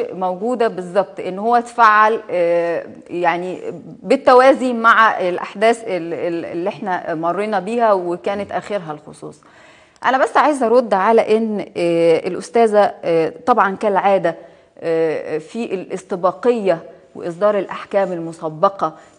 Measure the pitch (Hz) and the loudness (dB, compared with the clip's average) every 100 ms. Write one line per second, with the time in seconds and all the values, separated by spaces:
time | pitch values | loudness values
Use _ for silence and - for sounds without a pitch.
0 | - 175 185 180 226 247 226 180 180 190 | -6 -6 -6 -4 -4 0 -2 -2 -2 -2
1 | 185 - 185 185 220 240 233 - 226 214 | -2 -4 -8 -4 2 2 2 4 6 6
2 | 214 226 - 175 170 170 170 165 - - | 4 2 -2 0 2 2 0 -2 -6 -14
3 | - 170 175 175 185 - 104 143 - - | -10 -2 -2 -2 -6 -8 -10 -12 -16 -12
4 | 185 269 269 247 262 220 254 233 226 214 | -2 2 6 8 8 4 0 2 4 6
5 | 220 - 180 180 - 202 220 233 - 180 | 4 2 -2 -4 -6 0 2 2 -4 -6
6 | 165 147 170 170 101 170 185 147 202 180 | -6 -6 -4 -4 -6 -6 -6 -6 -6 -6
7 | - 160 170 180 214 202 185 240 226 196 | -4 -4 -4 -2 -2 -4 -4 0 2 2
8 | 175 175 - 202 202 185 - 202 160 151 | 0 -4 -4 -6 -6 -8 -6 -8 -8 -12
9 | 165 156 156 151 _ _ - _ _ _ | -16 -18 -18 -18 _ _ -20 _ _ _
10 | - 254 330 - 262 277 226 240 233 196 | -2 0 2 2 2 2 2 2 2 0
11 | 202 233 - 220 220 208 - - 170 170 | 2 2 2 0 0 -6 -8 -4 0 2
12 | 170 160 - 175 - 233 226 208 202 - | 4 2 0 -8 -2 2 4 4 2 0
13 | - 165 160 - - 226 196 190 214 185 | -2 0 0 -2 0 2 2 0 -2 0
14 | 190 196 170 160 - _ _ - 165 165 | 2 2 0 -4 -12 _ _ -10 -4 0
15 | 160 135 - 156 156 226 233 185 - 185 | 0 -2 -6 -8 -8 -8 -6 -6 -8 -10
16 | - 190 180 185 247 240 190 165 - - | -8 -2 -2 0 0 2 0 -2 -4 -20
17 | _ - 175 170 208 202 - - - 202 | _ -12 -12 -2 0 0 -4 -10 -4 -2
18 | 185 170 165 165 160 156 196 - 156 156 | -2 -4 -10 -10 -10 -2 -2 0 -6 -6
19 | - | -20